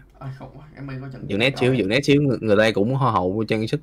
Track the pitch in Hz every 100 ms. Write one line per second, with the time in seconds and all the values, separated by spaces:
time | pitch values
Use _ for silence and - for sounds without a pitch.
0 | - - 135 - 127 - - - 139 131
1 | 135 120 - 101 127 135 127 131 95 120
2 | 143 143 147 117 110 101 110 107 117 135
3 | 131 107 90 104 110 113 113 151